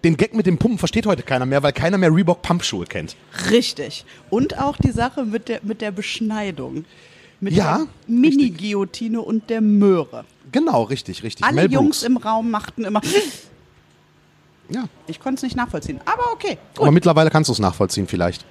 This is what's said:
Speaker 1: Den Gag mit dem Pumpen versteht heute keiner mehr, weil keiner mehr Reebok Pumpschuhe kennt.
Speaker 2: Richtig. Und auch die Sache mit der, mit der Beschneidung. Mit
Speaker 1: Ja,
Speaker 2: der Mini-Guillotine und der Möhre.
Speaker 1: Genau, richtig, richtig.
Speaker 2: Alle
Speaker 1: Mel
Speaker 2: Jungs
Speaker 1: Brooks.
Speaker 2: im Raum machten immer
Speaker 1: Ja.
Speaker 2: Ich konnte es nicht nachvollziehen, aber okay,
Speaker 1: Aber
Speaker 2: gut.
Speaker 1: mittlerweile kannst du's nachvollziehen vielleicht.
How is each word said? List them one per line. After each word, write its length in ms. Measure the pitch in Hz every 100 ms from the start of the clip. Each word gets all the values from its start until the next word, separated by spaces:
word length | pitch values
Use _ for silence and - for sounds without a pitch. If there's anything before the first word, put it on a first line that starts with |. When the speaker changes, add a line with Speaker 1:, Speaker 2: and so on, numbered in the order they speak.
Speaker 1:
Den 120 | 170 151
Gag 180 | 214
mit 120 | 220 185
dem 120 | 170
Pumpen 200 | 233 208
versteht 280 | 170 220 220
heute 160 | 170
keiner 240 | - 127 127
mehr, 160 | 139
weil 100 | 143
keiner 240 | - 165 196
mehr 160 | 180
Reebok 280 | 160 180 170
Pumpschuhe 440 | - 175 - 101 85
kennt. 280 | - 78 - _ - -
Speaker 2:
Richtig. 540 | 226 - - 131 - - - -
Und 280 | 202 285 -
auch 180 | 277 285
die 140 | 285
Sache 340 | 220 240 269
mit 240 | 233 220 233
der, 120 | 226
mit 180 | 202 220
der 120 | 214
Beschneidung. 920 | 190 202 - 220 214 202 151 131 135 165 - - - - _
Mit 140 | 196
Speaker 1:
Ja, 240 | 160 165 185
Speaker 2:
der 80 | 311 - -
Mini-Guillotine 1120 | 233 302 277 262 160 208 202 196 - 226 226
und 280 | 220 226 -
der 100 | 226
Möhre. 640 | 214 208 202 180 143 117 - _ 135
Speaker 1:
Genau, 320 | 240 330 131
richtig, 400 | 110 131 - 90
richtig. 220 | 110 -
Speaker 2:
Alle 100 | 233
Speaker 1:
Mel 180 | 139 190
Speaker 2:
Jungs 280 | 269 285 -
Speaker 1:
Brooks. 20 |
Speaker 2:
im 140 | 233 247
Raum 340 | 214 220 226
machten 340 | 214 - -
immer 160 | 214 208 247 392 349 - - - _ _ _ _ _ _ _ _ _ _ _
Speaker 1:
Ja. 140 | 254 226 _ -
Speaker 2:
Ich 140 | 165
konnte 160 | 269 262
es 40 |
nicht 140 | 254 254
nachvollziehen, 440 | 240 156 - 135
aber 280 | - 494 480
okay, 260 | 466 403 - - -
Speaker 1:
Aber 100 | 143
Speaker 2:
gut. 80 |
Speaker 1:
mittlerweile 360 | 160 175 160 160
kannst 180 | 156 156
du's 80 | 117
nachvollziehen 480 | 98 - 98 - 92
vielleicht. 380 | 90 87 87 -